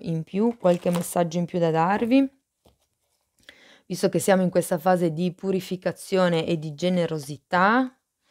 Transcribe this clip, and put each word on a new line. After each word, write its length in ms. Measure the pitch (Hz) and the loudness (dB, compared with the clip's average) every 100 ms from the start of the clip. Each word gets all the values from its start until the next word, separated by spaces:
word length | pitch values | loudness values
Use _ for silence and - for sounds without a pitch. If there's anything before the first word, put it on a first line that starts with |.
in 220 | - 165 | -4 -6
più, 340 | 160 190 226 233 | -4 -2 -2 0
qualche 320 | 180 175 - | 0 2 0
messaggio 480 | 175 170 185 175 170 | -2 -2 -2 -2 -2
in 80 | 175 | -4
più 120 | 180 | 0
da 120 | 170 | 0
darvi, 600 | 160 165 208 233 262 269 - _ _ _ _ _ _ _ _ _ _ - - - - - | 2 0 0 2 2 2 -4 _ _ _ _ _ _ _ _ _ _ -20 -20 -20 -20 -12
visto 240 | 175 190 | -2 0
che 80 | 180 | 0
siamo 240 | 160 185 | 2 4
in 80 | 180 | 4
questa 260 | 175 170 175 | 0 0 0
fase 340 | 185 185 175 | 2 2 2
di 220 | 156 180 | -2 -4
purificazione 1120 | 175 190 185 180 180 185 165 - 190 180 170 | -4 -4 -4 -4 -6 -6 -8 -2 2 2 2
e 140 | 160 165 | 0 -2
di 160 | 156 | -4
generosità, 1160 | 143 180 180 165 160 139 143 _ 180 190 240 262 - _ _ _ | -4 -2 0 0 -4 -8 -14 _ 2 4 4 0 -6 _ _ _